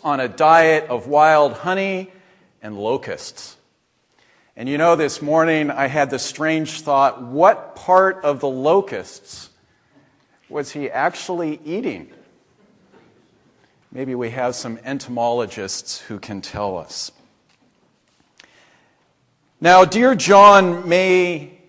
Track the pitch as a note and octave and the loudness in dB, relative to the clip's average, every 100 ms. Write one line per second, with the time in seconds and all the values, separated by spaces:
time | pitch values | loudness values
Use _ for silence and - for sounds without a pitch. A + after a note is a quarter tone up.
0 | D#3 C#3 B2+ - D#3 E3 D#3+ D#3 D#3 B2 | -6 -4 -4 0 6 6 6 2 0 -8
1 | A2+ D3 D#3 D#3 C#3+ - E3+ F#3+ G3 F#3 | -2 2 4 4 2 -2 -6 -4 -4 -6
2 | F#3 _ _ _ _ _ G#2+ G2+ G#2+ C3 | -10 _ _ _ _ _ -16 -8 -4 -4
3 | B2 E2 - - - - _ _ _ _ | -6 -14 -14 -18 -20 -20 _ _ _ _
4 | _ _ _ _ _ - A#2+ D3 E3+ E3 | _ _ _ _ _ -14 -8 0 2 2
5 | D3 - D3 D#3+ D#3+ D#3 D3 B2 C3+ D3+ | 0 -4 -2 0 2 0 -2 -2 -2 -2
6 | C#3 B2+ - - D#3 D#3+ D#3 - - C#3 | -2 -4 -8 -6 -4 -4 -6 -10 -2 2
7 | C3+ A#2+ B2 C#3 F3+ A3+ - - - F#3 | 2 -2 -10 2 2 2 -4 -12 2 4
8 | F#3+ F#3 D3+ C#3 C#3 C3 C#3+ F#3+ G3 G#2+ | 4 0 -4 -4 -4 -2 2 2 0 -8
9 | F2 - - - - _ _ _ _ _ | -12 -20 -20 -20 -20 _ _ _ _ _
10 | _ _ _ _ _ D3 C3+ D3 C3+ B2+ | _ _ _ _ _ -12 -10 -10 -8 -4
11 | D#3+ - - F3 E3 D3+ D3+ F#3 A#3+ F#2+ | -4 -6 -10 -6 -6 -8 -10 -8 -8 -10
12 | - _ _ _ _ _ _ _ _ _ | -16 _ _ _ _ _ _ _ _ _
13 | _ _ _ _ _ _ _ _ _ B2+ | _ _ _ _ _ _ _ _ _ -12
14 | C3+ B2 A#2 B2 B2 B2 A#2+ A2+ B2+ C#3 | -10 -8 -8 -6 -6 -6 -12 -12 -12 -12
15 | - A#2+ A#2+ A#2+ G#2+ - F#2+ - - - | -10 -6 -4 -2 -6 -8 -10 -10 -12 -16
16 | - G#2 - G2 - G#2+ G2+ F2+ D2+ - | -14 -16 -12 -14 -12 -8 -8 -8 -12 -14
17 | - _ _ _ _ _ _ _ _ _ | -16 _ _ _ _ _ _ _ _ _
18 | _ _ _ _ - _ _ _ _ _ | _ _ _ _ -20 _ _ _ _ _
19 | _ _ _ _ _ - E3 F#3 F#3 G3 | _ _ _ _ _ -4 6 6 6 4
20 | B3 A#3 E3+ G3 G3+ G3+ F#3 F3 F3+ F3 | 2 2 4 8 10 8 6 -2 0 0
21 | F#3+ F#3 F3+ E3 D3 _ | 2 2 0 -4 -12 _